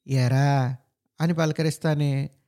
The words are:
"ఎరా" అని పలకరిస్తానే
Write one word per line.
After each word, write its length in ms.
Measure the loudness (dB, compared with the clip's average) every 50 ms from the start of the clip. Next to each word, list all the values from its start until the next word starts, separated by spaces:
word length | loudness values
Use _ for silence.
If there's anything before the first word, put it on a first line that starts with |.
| -8
"ఎరా" 680 | -4 0 0 2 2 2 2 2 2 2 0 0 -2 -4 -8 _ _ _ _ _ _ _ -4
అని 140 | -2 -2 0
పలకరిస్తానే 960 | 0 -2 -2 -2 -2 -2 -2 -2 -2 -2 -2 0 0 0 0 0 -2 -4 -6 _ _ _